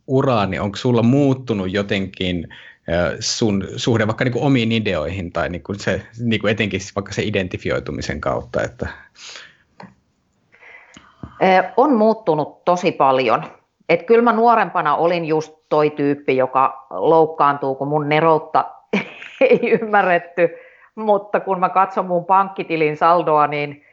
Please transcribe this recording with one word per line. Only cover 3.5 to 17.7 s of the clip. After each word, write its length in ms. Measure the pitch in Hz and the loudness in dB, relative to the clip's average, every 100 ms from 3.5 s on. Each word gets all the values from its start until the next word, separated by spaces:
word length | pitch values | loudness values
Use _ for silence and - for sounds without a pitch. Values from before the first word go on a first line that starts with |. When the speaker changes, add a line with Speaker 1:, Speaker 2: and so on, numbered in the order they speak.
| 98 87 117 | 0 -4 -6
Speaker 1:
suhde 320 | - 113 104 | -2 0 0
vaikka, 160 | 113 | -2
niin 100 | 131 | -2
kun, 80 | 120 | 0
omiin 300 | 139 135 113 | 2 2 2
ideoihin 600 | 113 104 87 76 95 87 | 0 -2 -2 -4 -6 -6
tai, 180 | 85 78 | -6 -6
niin 140 | 85 | -6
kun, 160 | - 101 | -10 -8
se, 220 | - 95 - - | -4 -4 -6 -8
niin 220 | 120 110 | -4 -2
kun, 80 | 101 | -2
etenkin 300 | 107 107 95 - - | -2 -2 -4 -6 -8
vaikka 180 | 98 | -8
se 100 | - | -6
identifioitumisen 1000 | 101 104 92 - 92 64 64 - - 78 | -4 -2 -4 -6 -6 -6 -6 -10 -8 -6
kautta? 400 | - 58 - - | -4 -6 -6 -6
Että 260 | - - - - - _ - - - _ _ _ 185 190 _ _ _ _ _ _ - - - - _ _ - - | -6 -8 -12 -12 -20 _ -20 -20 -20 _ _ _ -20 _ _ _ _ _ _ _ -20 -20 -20 -20 _ _ -20 0
Speaker 2:
Ö, 220 | 180 190 - - | 4 4 2 2
on 160 | 277 | 4
muuttunut 720 | 240 214 220 - 156 143 - - | 4 4 2 0 0 -2 -6 -2
tosi 260 | 175 185 | 0 0
paljon. 520 | - 139 131 127 120 156 - _ _ _ | 2 2 4 2 0 -2 -16 _ _ _
Et 140 | 170 | -2
kyllä 180 | - 233 | 4 4
mä 120 | 240 | 4
nuorempana 640 | 220 233 226 190 180 156 143 | 4 4 4 2 -2 0 0
olin 300 | 165 175 165 | 0 0 0
just 280 | 156 151 - _ | -2 -2 -14 _
toi 200 | 151 151 | 2 2
tyyppi, 480 | 151 143 143 - 131 | 2 -2 0 0 0
joka 500 | 127 131 135 - - | 2 2 0 -2 -12
loukkaantuu, 840 | 90 110 165 156 160 147 143 139 | -4 2 4 4 2 0 2 -4